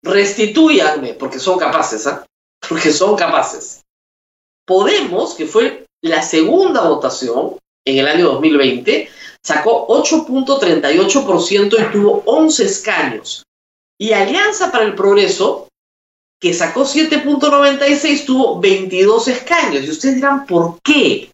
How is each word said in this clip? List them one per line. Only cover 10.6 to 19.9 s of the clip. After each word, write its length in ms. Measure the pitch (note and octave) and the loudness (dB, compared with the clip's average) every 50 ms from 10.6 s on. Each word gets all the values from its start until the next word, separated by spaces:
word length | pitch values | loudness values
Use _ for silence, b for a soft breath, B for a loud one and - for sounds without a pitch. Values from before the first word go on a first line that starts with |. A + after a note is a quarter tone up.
| G#3+ F3+ D#3+ D3 C#3+ C#3+ | 2 2 0 2 0 2
y 80 | D#3 F3+ | 2 2
ocho 280 | G3 G3 - C#4 G#3 | 2 2 0 0 0
por 160 | G3+ F3+ E3 | 0 0 0
ciento 360 | E3 - G3 G3 G#3 G3+ A3 A3+ | 0 -2 -2 0 0 2 2 2
y 60 | G#3+ G#3+ | 2 2
tuvo 300 | - G3+ G3+ G#3 - G3+ - | 0 2 2 2 2 2 0
once 400 | G#3+ B3 D#4 D#4+ D#4 D#4 - A3 | 0 2 2 2 2 2 2 0
escaños. 800 | F#3+ - - - G#3+ G3 E3 D3 C3+ A2+ G#2+ - - - - - _ _ _ _ _ _ _ _ _ _ _ | -2 -2 -4 -4 -4 -4 -2 -4 -4 -6 -10 -12 -12 -14 -14 -16 _ _ _ _ _ _ _ _ _ _ _
Y 140 | G#3 A3 | -2 0
Alianza 600 | G#3+ G#3 C#4+ - C4 F#4+ G#4 G#4 G#4 - F#4 - | 0 0 0 0 0 0 0 -2 -2 -2 -4 -2
para 120 | - A#3 A3 | 0 0 0
el 100 | G#3 F#3+ | 0 -2
Progreso, 760 | F#3 F#3+ G3 G3+ G3+ G3 - - - F#3+ A3+ - - - _ _ _ _ _ _ _ _ _ _ _ _ _ _ _ | 0 2 4 4 4 4 2 0 0 0 -2 -2 -4 -10 _ _ _ _ _ _ _ _ _ _ _ _ _ _ _
que 140 | - F3 D#3+ | -4 -2 -2
sacó 320 | - F3 D#3+ - A#3+ C#4 | 0 -4 -4 0 -2 -2
siete 320 | C4+ - D4+ D#4+ D#4 D4+ C4+ | 0 0 0 0 0 0 -2
punto 320 | B3 C#4 D4 C4+ D4+ D4 | 0 0 0 0 2 2
noventa 360 | C#4 C#4+ C#4+ C#4 C#4 C4+ C#4+ | 4 4 4 4 2 2 2
y 80 | C#4+ D4 | 0 0
seis, 300 | C#4+ - D4+ C#4+ C#4 - | 0 0 0 -2 -2 0
tuvo 340 | - B3+ B3+ C4 - - F3 | -2 0 0 2 0 0 0
veintidós 680 | F3 G3 F#3+ F#3+ F#3+ F#3 F3+ F3+ F#3+ G3+ A3 A3+ - C4 | 2 2 2 2 -2 -4 0 2 4 4 4 2 0 -2
escaños. 560 | B3 - - - F4 E4+ D4+ - D#3 C#3 C3+ | -4 -4 -2 -2 -2 0 0 -2 -2 -4 -4
Y 60 | D3+ | -4